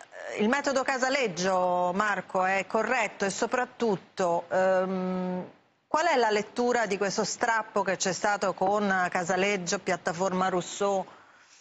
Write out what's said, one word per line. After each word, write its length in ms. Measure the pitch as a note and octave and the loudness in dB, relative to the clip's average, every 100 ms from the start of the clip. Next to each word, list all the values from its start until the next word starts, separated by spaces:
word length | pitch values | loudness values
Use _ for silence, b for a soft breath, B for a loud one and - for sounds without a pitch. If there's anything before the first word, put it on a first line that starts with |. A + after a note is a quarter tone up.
| - - - - | -20 -14 -10 -2
il 100 | G#3+ | 2
metodo 340 | C#4 C#4+ C4+ | 2 0 0
Casaleggio. 1080 | B3+ C4+ A#3+ C#4 A#3 D#3+ F#3 F#3 F3+ F3+ F3+ | 0 0 0 2 0 0 0 2 2 2 0
Marco, 500 | F3+ G#3+ F#3+ - F#3+ | 0 -2 -2 -4 -2
è 220 | F#3 G3 F#3+ | 0 0 -2
corretto? 560 | A3 A3 B3+ G#3 - | -2 0 0 -2 -2
E 60 | G3 | -4
soprattutto, 1120 | F#3 A#3 B3 B3 - A#3 F#3+ - - F#3 E3+ - | -2 -2 0 -2 -2 0 0 -4 -2 0 0 0
ehm, 1000 | F#3+ F#3+ F#3+ F#3 F#3+ F#3 F#3 F#3 F3+ F3 - _ _ _ | 2 4 4 2 0 -2 -2 -2 -4 -8 -16 _ _ _
qual 180 | D4+ E4+ | 0 2
è 120 | C#4 | 2
la 140 | A3+ | 2
lettura 540 | G#3+ G#3 - A#3+ A#3 A3 | 0 -2 -2 0 2 0
di 120 | F#3 | 0
questo 260 | G3 F#3+ | -2 0
strappo 580 | G3+ - - A3+ G#3+ G#3 | -4 0 0 0 0 -2
che 140 | F#3+ F3+ | 0 0
c'è 160 | G3 | -2
stato 420 | E3+ G#3+ G3+ G3 | 0 0 0 -2
con 400 | - F#3+ G#3 G#3 F#3+ F3+ | 0 0 2 2 2 0
Casaleggio, 720 | F#3 F3 F#3 G3 G#3 F3 G3 | -2 0 0 2 0 -2 -4
piattaforma 680 | F#3+ F3 - E3 F#3+ F#3 F#3 | -2 -2 -2 -2 -2 0 0
Rousseau? 560 | F#3 E3+ - G3+ G3 - B B B B B | 0 -4 -2 0 0 -4 B B B B B